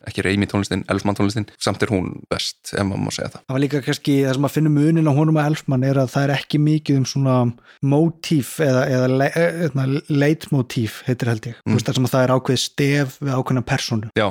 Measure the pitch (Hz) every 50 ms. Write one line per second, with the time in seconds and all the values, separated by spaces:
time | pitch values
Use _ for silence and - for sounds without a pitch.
0 | - - - - 95 90 101 101 101 92 - 104 98 - 98 95 - - 98 98
1 | - 101 101 - 104 98 101 113 101 - - _ - 110 101 - - - 110 92
2 | 90 - - - - - - - - - - _ - - - - 101 95 98 -
3 | 101 104 - - - - - - - - 131 135 143 135 139 143 123 143 143 -
4 | - 151 139 139 139 131 131 135 143 131 - 151 156 156 151 143 147 156 165 165
5 | 160 156 135 143 156 156 156 151 147 151 156 - - - 135 131 131 135 135 135
6 | 131 123 - 143 143 139 139 139 - - - 156 147 151 156 156 151 - 139 135
7 | 131 - - 139 135 131 127 123 123 120 120 - _ - - _ - 139 139 147
8 | 165 165 156 - - - 170 147 113 - - - 156 139 127 127 135 147 127 127
9 | 127 131 131 135 139 143 - 165 170 170 165 170 175 151 - 139 131 135 135 151
10 | - - 156 139 143 147 160 156 - - 151 139 120 - - 131 113 104 - -
11 | - - 123 120 - 117 117 110 - 123 117 - _ 110 110 123 - - 120 131
12 | 127 117 - 131 127 123 127 131 - - 131 117 - - - - 147 139 143 147
13 | 143 131 - - 143 139 127 127 135 - 131 127 117 - 139 127 - - 120 110
14 | 107 107 - 117 107 98